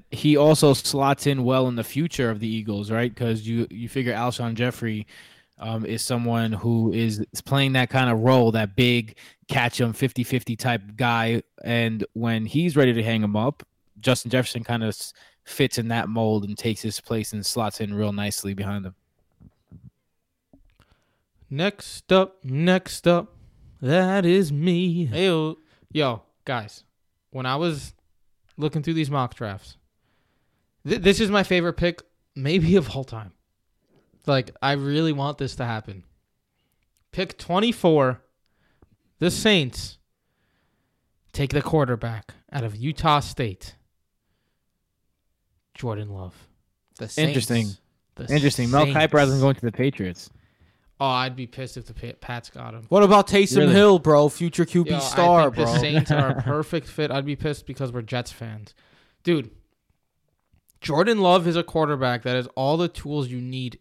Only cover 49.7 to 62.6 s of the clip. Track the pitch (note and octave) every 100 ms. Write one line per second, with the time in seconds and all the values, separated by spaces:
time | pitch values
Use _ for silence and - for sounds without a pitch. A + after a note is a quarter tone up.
49.7 | G#2 C3 - F#2 F2 - _ _ _ _
50.7 | _ _ - C3+ B2+ B2+ B2+ B2 - B2+
51.7 | B2+ - A2+ A#2+ - - A#2+ - C3 A#2+
52.7 | A2+ A2+ F#3+ G3+ G3+ G3 G3+ G3+ B2+ D3
53.7 | G3 G#3 F#3 D3 D3 D3 - E3+ - E3
54.7 | F3 E3 E3+ C3+ - F3 F3 D3 A2+ A#2
55.7 | C3+ D3 D3+ - D3 C3+ C3 B2+ D3 D3+
56.7 | E3 - - D3+ C#3 C#3 C#3+ D#3 C#3+ -
57.7 | B2+ C3 A#2+ A2 B2 A#2+ - A2+ G#2+ G#2
58.7 | _ _ _ _ _ - E3 A2+ - _
59.7 | _ _ _ _ _ _ _ _ _ _
60.7 | _ - D3+ G3+ A3 F#3 F#3 E3+ E3+ E3
61.7 | E3 D3+ C#3+ C3 A#2+ B2 B2+ B2 -